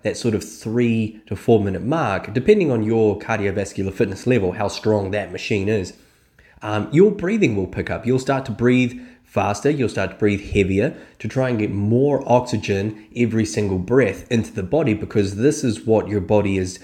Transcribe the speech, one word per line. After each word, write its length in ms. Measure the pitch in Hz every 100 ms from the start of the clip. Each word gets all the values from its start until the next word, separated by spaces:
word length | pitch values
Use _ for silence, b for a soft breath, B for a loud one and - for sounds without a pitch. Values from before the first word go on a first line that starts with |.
that 120 | 107 -
sort 180 | 120
of 80 | 107
three 800 | - - 113 117 120 113 107 - -
to 100 | -
four 260 | - 113
minute 220 | 101 92
mark, 500 | 98 165 123 95 98
depending 380 | 113 - 214 160
on 100 | 117
your 380 | 107 113 110 98
cardiovascular 760 | - 110 101 95 95 - 95
fitness 320 | - 104 98 120
level, 280 | 123 92
how 160 | 98 101
strong 420 | - 110 107 98
that 220 | 104 92
machine 340 | 90 - 107 98
is, 260 | 107 180 - b b b b b b
um, 260 | 107 107 -
your 180 | 147 208
breathing 460 | - 175 220 151 101
will 100 | 92
pick 220 | - 87
up. 160 | 85 117
You'll 140 | 127
start 260 | 131 135 131
to 60 |
breathe 500 | 104 120 127 123 - B B _
faster, 440 | - 98 104 139
you'll 200 | 151 110
start 220 | - 95
to 40 | -
breathe 340 | 107 101 -
heavier 440 | 104 92 95 135 170 B B
to 80 | 110
try 220 | 131 131
and 100 | 117
get 120 | 107
more 520 | 101 104 120 143 139 -
oxygen 800 | 123 123 110 104 98 107 107 - 120
every 300 | 117 110 104
single 340 | - 104 92
breath 520 | 90 127 107 - -
into 220 | 117 -
the 100 | -
body, 300 | 92 147 123
because 420 | 107 104 110 98 98
this 280 | 135 147
is 220 | 127 104 110
what 220 | 107 87
your 140 | 104
body 360 | 90 107 98 95
is 220 | 92 -